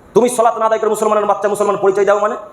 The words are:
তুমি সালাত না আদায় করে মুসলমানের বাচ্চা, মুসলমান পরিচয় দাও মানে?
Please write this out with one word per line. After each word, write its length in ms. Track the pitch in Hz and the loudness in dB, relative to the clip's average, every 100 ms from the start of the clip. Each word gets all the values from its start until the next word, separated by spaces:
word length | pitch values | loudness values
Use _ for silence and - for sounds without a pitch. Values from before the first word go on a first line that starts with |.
| - | -4
তুমি 160 | - 240 | 0 2
সালাত 280 | 240 233 226 | 2 0 0
না 80 | 220 | 0
আদায় 140 | 220 | 0
করে 100 | 214 | -2
মুসলমানের 360 | 208 214 214 208 | 0 0 0 0
বাচ্চা, 220 | 196 208 | 0 -2
মুসলমান 300 | 202 202 196 | -2 -2 0
পরিচয় 280 | 196 190 196 | 0 0 2
দাও 140 | 202 | 2
মানে? 160 | 208 247 - | 0 -4 -12